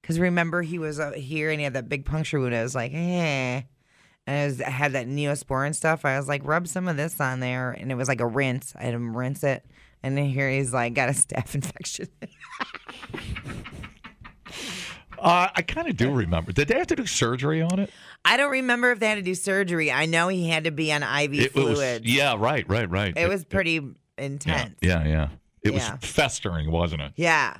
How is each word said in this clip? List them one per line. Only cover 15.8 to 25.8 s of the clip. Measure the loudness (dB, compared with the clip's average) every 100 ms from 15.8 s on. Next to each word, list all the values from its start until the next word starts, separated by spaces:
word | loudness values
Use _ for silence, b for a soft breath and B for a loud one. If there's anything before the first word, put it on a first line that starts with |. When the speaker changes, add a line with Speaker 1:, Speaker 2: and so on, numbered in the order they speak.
| -2
Speaker 2:
do | 0 2
remember. | 2 2 0 0
Did | 0 2
they | 2
have | 2
to | 0
do | 0
surgery | 0 2 2 0 2
on | 2 0
it? | -2 B B B
Speaker 1:
I | 4 4
don't | 4
remember | 2 2 4 4
if | 4
they | 2
had |
to | 0
do | -2
surgery. | -2 0 2 2 2 2
I | 2 4
know | 4 2
he | 2 2
had | 0
to | 0
be | -2 0
on | 2
I | 2 0 2
V | 2
Speaker 2:
It | 2
was, | 2 2 2
Speaker 1:
fluids. | 0 0
Speaker 2:
yeah, | 2 4 4 4
right, | 2 0 0
right, | 0 2
right. | 2 0 2
Speaker 1:
It |
Speaker 2:
It, | 0
Speaker 1:
was | 0
Speaker 2:
it, | -2
Speaker 1:
pretty | 0 2
Speaker 2:
yeah, | 0 -2 -14 _ -10
Speaker 1:
intense. | -8 -4 -2 0 -2 0
Speaker 2:
yeah, | 2 2 2
yeah. | 2 0 -4 _ _
It | 0
was | 2